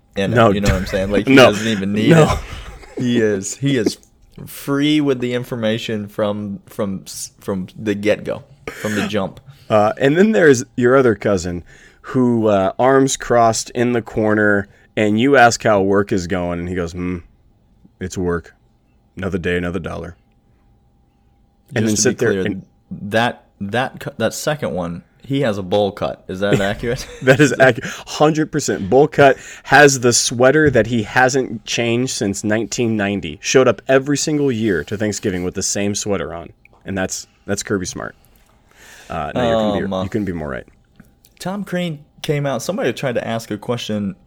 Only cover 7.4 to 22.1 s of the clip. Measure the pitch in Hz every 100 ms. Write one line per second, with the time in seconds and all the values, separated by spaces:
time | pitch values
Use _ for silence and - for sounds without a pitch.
7.4 | - 98 92 - 107 101 104 101 - -
8.4 | - - - - 214 208 202 104 92 -
9.4 | - - - 110 104 - 139 160 214 214
10.4 | 160 120 131 - 123 131 127 104 110 98
11.4 | 90 87 - - - _ - 131 123 117
12.4 | 107 98 95 - 127 135 135 - - 120
13.4 | 113 110 - 123 120 120 113 123 107 107
14.4 | 104 101 98 _ _ - 107 107 135 135
15.4 | 117 - 117 101 98 101 101 104 87 92
16.4 | 87 85 87 92 85 90 90 90 - _
17.4 | _ _ _ _ _ - 92 98 87 85
18.4 | - _ _ _ _ _ _ - 92 90
19.4 | 87 90 87 87 82 85 85 - _ _
20.4 | _ _ _ _ _ _ _ _ _ _
21.4 | _ _ _ 113 110 104 127